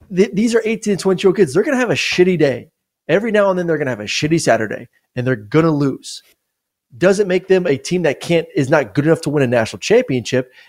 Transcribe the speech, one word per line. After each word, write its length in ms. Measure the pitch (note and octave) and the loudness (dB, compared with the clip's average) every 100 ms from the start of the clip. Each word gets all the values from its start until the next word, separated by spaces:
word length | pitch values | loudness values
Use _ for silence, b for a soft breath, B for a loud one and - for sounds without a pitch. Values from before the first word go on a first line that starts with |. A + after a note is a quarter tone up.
| _ F3+ | _ -2
th-, 160 | A#3+ | 0
these 240 | F#3 A3+ A3+ | 0 0 0
are 60 | |
eighteen 320 | A3 A3 G#3 F#3+ | -2 -4 -2 -2
to 60 | |
twenty-year-old 340 | F#3+ F#3 G3 F3 | 0 0 0 2
kids. 180 | D#3+ | 0
They're 100 | D3+ | 0
gonna 120 | D4+ B3+ | -2 -2
have 140 | A#3 | -2
a 40 | C#3 | -2
shitty 440 | - - F#3 F3 | -2 2 2 2
day. 300 | C#3+ A#2 - _ _ _ - | 0 -2 -10 _ _ _ -2
Every 220 | F3+ A#3 | -2 0
now 180 | G#3 G3 | 2 2
and 100 | F3+ | 0
then, 80 | E3+ | -2
they're 100 | D3+ | -2
gonna 140 | C#3 | -4
have 80 | G#2+ | -6
a 60 | G#2 | -6
shitty 340 | - D3+ D#3+ | -4 0 0
Saturday, 480 | - A2+ G#2 A#2 A#2+ _ _ C3 | 2 2 0 -6 -12 _ _ -6
and 120 | B2 | -4
they're 80 | A#2+ | -4
gonna 360 | G#2 D3+ E3 | 0 2 2
lose. 520 | D3 C#3+ - - - b _ _ _ _ _ _ A#2 | 2 0 -4 -12 -18 b _ _ _ _ _ _ 0
Doesn't 300 | F3+ G3+ G3+ | 2 2 2
make 220 | F#3 F#3 | -2 2
them 180 | F#3 F3+ | 2 2
a 100 | C3+ | -2
team 260 | - F3+ | -2 -2
that 180 | D#3+ B2+ | 0 -2
can't, 260 | - E3+ D#3+ D#3 | 0 -2 0 -2
is 140 | C3 | 2
not 240 | D#3 A#2 | 2 0
good 120 | - D3+ | -2 2
enough 140 | D#3 | 0
to 80 | D3+ | 0
win 140 | D3 | 0
a 40 | B2+ | 0
national 320 | A#2+ A2+ G#2 | 0 -2 -6
championship. 720 | - A#3 B3+ B2+ - B2+ B2+ b | 0 2 2 -4 -2 -4 -4 b